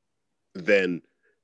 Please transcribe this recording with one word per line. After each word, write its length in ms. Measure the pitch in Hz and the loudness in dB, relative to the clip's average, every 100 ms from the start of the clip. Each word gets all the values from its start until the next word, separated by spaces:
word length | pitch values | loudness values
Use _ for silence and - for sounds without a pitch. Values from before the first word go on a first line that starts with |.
| _ _ _ _ _ 95 | _ _ _ _ _ -8
then 480 | 85 101 92 85 - _ _ _ | 0 2 2 -4 -10 _ _ _